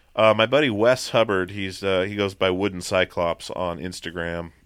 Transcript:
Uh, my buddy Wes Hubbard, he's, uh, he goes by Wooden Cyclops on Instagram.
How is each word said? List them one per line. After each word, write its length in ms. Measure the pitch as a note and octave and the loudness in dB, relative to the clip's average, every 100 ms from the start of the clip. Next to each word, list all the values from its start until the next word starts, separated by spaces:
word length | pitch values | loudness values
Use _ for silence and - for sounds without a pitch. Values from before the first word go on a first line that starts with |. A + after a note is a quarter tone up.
| _ | _
Uh, 200 | - A2 G#2+ | 4 4 6
my 80 | |
buddy 240 | A2+ C3+ D3 | 4 4 2
Wes 400 | G#2 A#2 B2+ - | 2 2 2 0
Hubbard, 420 | A#2+ A2 G2 F2+ | 0 2 2 -2
he's, 300 | G2+ F#2+ F2+ | -4 -8 -4
uh, 200 | G2 F#2 | -2 0
he 120 | F#2+ G2+ | 0 -2
goes 180 | G2+ | -4
by 160 | G2 F#2+ | 0 0
Wooden 320 | F#2 G2+ F2+ | 2 0 -2
Cyclops 680 | - F#2+ F2+ - E2+ E2 - | -2 0 0 0 -2 -4 -8
on 260 | - F2+ E2+ | -6 -6 -6
Instagram. 760 | F2+ F2 E2+ F2 E2+ E2+ E2+ - | -10 -10 -10 -8 -6 -6 -8 -14